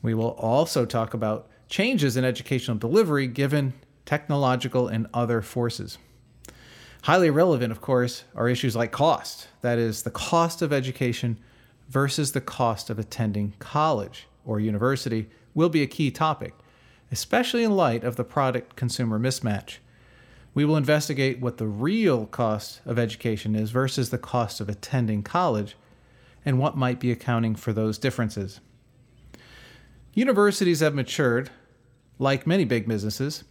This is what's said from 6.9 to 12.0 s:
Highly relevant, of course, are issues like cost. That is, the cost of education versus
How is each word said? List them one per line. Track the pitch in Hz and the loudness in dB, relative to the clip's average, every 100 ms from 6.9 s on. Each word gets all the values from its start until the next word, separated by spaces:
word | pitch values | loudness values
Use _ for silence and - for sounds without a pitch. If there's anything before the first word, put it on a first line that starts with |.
| - | -10
Highly | - 170 175 | 2 4 6
relevant, | 143 180 143 120 | 6 4 4 0
of | 110 | -4
course, | - 131 123 127 - - | 0 2 2 -2 -14 -2
are | 117 | 0
issues | 123 135 113 | 2 0 0
like | 117 | -2
cost. | - 151 147 - - - _ | 2 2 2 -2 -14 -18 _
That | 123 120 | 0 2
is, | 117 107 | 0 -2
the | - | -6
cost | - - 170 170 165 | -6 0 2 2 0
of | 160 | -2
education | 143 131 127 127 117 120 113 - _ _ _ - | 0 -2 -2 -2 0 -2 -4 -8 _ _ _ -4
versus | 135 | 0